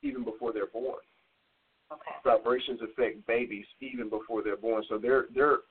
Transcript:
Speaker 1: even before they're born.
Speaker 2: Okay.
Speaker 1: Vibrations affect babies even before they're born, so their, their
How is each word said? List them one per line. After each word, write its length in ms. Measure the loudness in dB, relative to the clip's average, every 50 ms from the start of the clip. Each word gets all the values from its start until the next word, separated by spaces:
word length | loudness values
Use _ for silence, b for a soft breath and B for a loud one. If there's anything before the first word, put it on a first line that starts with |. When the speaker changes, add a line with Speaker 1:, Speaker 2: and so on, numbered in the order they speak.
Speaker 1:
even 220 | -6 -4 -4 -4 -4
before 300 | -6 -4 -4 -4 -2 -2
they're 140 | -2 -2
born. 340 | -2 -4 -4 -4 -4 -6 -8 -12 _ _ _ _ _ _ _ _ _ _ _ _ _ _ _ _ -16
Speaker 2:
Okay. 240 | -16 -14 -12 -12 -12 0 4
Speaker 1:
Vibrations 560 | 4 4 4 4 2 0 0 0 -4 -6 -6
affect 440 | -8 -6 -2 0 0 0 0 -4 -2
babies 380 | 0 0 0 0 -2 -6 -10 -12 -14 -16 _
even 280 | -12 -10 -8 -8 -6 -4
before 340 | -4 -6 -4 -4 -4 -2 -2
they're 140 | -2 -4
born, 260 | -2 0 0 0 0 0 -2
so 80 | -4
their, 280 | 0 4 4 4 4 4 2 2
their 260 | 4 6 6 6 4 0 _